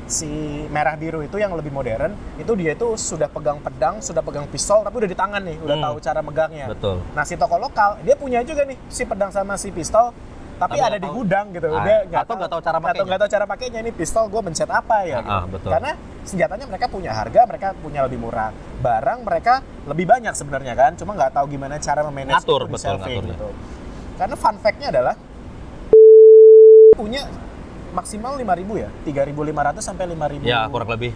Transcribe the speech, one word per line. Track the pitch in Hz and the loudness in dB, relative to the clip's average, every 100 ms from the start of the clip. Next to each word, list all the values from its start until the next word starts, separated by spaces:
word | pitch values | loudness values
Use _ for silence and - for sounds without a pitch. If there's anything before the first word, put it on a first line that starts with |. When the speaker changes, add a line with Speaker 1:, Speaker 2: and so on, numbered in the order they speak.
Speaker 1:
Si | - - 156 151 151 147 147 | -6 -6 -4 -6 -6 -8 -6
merah | 147 151 | -2 -2
biru | 151 156 160 | -2 -6 -6
itu | 143 202 | -6 -4
yang | 202 | -4
lebih | 165 151 | -4 -6
modern, | 139 127 113 156 208 - - | -6 -4 -2 -4 -4 -12 -8
itu | 156 | -2
dia | 214 165 | 0 0
itu | 147 233 | 0 -2
sudah | 220 - 165 147 | -2 -6 -2 -4
pegang | 156 147 143 | -2 -4 -4
pedang, | - 131 156 208 | -8 -2 -2 -2
sudah | - 160 | -4 -4
pegang | 156 143 143 | -4 -8 -8
pistol, | 139 - 202 | -6 2 2
tapi | 302 233 | 2 -2
udah | 208 | -2
di | 165 | 0
tangan | 196 202 | -2 -2
nih, | 185 156 | -6 -8
udah | 156 147 | -2 -2
Speaker 2:
Hmm. | 151 | -2
Speaker 1:
tahu | 151 | -4
cara | 160 156 | -4 -4
megangnya. | 151 147 160 160 131 | -2 -2 -2 -4 -10
Speaker 2:
Betul. | 107 104 90 87 | -4 -2 -2 -4
Speaker 1:
Nah, | 147 | -4
si | 147 | -4
toko | 170 170 175 | -2 0 0
lokal, | 240 - 208 208 | -2 2 2 2
dia | 165 | 2
punya | 285 277 240 | 2 2 -2
juga | 247 294 277 | 0 -2 -2
nih | 254 - | -4 -12
si | - 226 | -8 -6
pedang | 202 196 | -2 -2
sama | 202 196 196 | -2 -4 -4
si | 202 | -6
pistol, | 180 147 214 240 - - - - | -8 2 2 2 -2 -18 -16 -16
tapi | - 180 285 | -4 -2 0
Speaker 2:
Tapi | |
Speaker 1:
ada | 233 | 0
Speaker 2:
nggak | 208 | 0
Speaker 1:
di | 175 | -6
Speaker 2:
tahu. | 208 | -4
Speaker 1:
gudang | 202 196 208 | 0 0 0
gitu. | 175 160 | -4 -2
Speaker 2:
Ah, | 160 | 0
Speaker 1:
Dia | 208 214 | 4 4
nggak | 185 170 | 4 -2
Speaker 2:
atau | 190 | -2
Speaker 1:
tahu, | 233 | -4
Speaker 2:
nggak | 170 | -4
tahu | 165 | -2
cara | 165 | 0
Speaker 1:
nggak | 160 | 0
tahu, | 175 | 0
Speaker 2:
pakainya. | 185 185 | 0 0
Speaker 1:
nggak | 185 | 2
tahu | 208 | 2
cara | 208 202 | 2 0
pakainya, | 196 214 226 | -4 -6 -6
ini | 226 | -8
pistol | 226 160 226 220 | -6 -2 0 0
gua | 214 | -2
mencet | 185 156 151 | -4 -4 0
apa | 202 - 220 | -2 2 0
ya, | 180 | 2
Speaker 2:
Ah, | 127 | -4
Speaker 1:
gitu. | 104 | -2
Speaker 2:
ah, | 101 90 | -2 -2
betul. | 92 - | -8 -2
Speaker 1:
Karena | 160 262 - - - | 0 0 -8 -12 -16
senjatanya | - 190 160 202 - | -8 -2 -2 -2 -10
mereka | 185 247 | -6 -6
punya | 202 156 | -4 -6
harga, | 110 107 170 | -4 2 4
mereka | 214 160 196 | 4 2 -6
punya | 185 156 143 | -6 -8 -2
lebih | 135 123 | -2 -2
murah. | 117 117 110 104 - 120 | -6 -4 -4 -6 -14 -2
Barang | 127 113 160 240 | 0 2 0 -2
mereka | 220 165 233 262 - - | -2 0 2 2 0 -14
lebih | 143 151 | -6 -2
banyak | 180 247 214 | 4 4 4
sebenarnya | 156 147 135 135 | -6 -6 -6 -4
kan, | 113 143 | 4 4
cuma | 165 170 | 4 -8
nggak | 202 135 | 0 0
tahu | 147 143 | 2 -2
gimana | 139 135 151 | -4 -6 -6
cara | 151 147 | -2 -2
memanage | 151 139 135 170 | -2 -4 0 0
Speaker 2:
Ngatur, | - 139 | 2 0
Speaker 1:
itu | 120 | 0
di | |
Speaker 2:
betul, | 117 | -4
Speaker 1:
shelving | 139 - 95 123 | -4 -4 -4 -6
Speaker 2:
ngaturnya. | 113 | -6
Speaker 1:
gitu. | - 104 - - - - - - | -8 -8 -10 -14 -14 -14 -12 -12
Karena | - 196 285 | -4 -4 2
fun | - 208 | 0 2
fact-nya | 214 - 277 | 0 0 0
adalah | 139 131 165 - - - - - - - 440 440 440 440 440 440 440 - - - | 2 2 -2 -12 -16 -14 -14 -14 -14 8 12 12 12 12 10 -4 -8 -10 -4 2
punya | - 214 269 - - - - - - - | 2 2 -8 -10 -14 -16 -16 -18 -18 -10
maksimal | 180 - 208 240 | -10 -10 -10 -8
lima | 277 220 | -6 -2
ribu | 175 190 196 | -2 -2 -6
ya, | 104 - | -6 -8
tiga | 165 139 | -6 -2
ribu | 143 147 | -2 -2
lima | 151 151 | -4 0
ratus | 143 156 | 0 0
sampai | 214 180 | -8 -6
lima | 185 165 147 | -6 -4 -4
ribu | 147 | -2
Speaker 2:
Ya, | 120 120 110 | 0 0 0
kurang | 117 110 | -4 -4
lebih. | 113 120 | -4 -4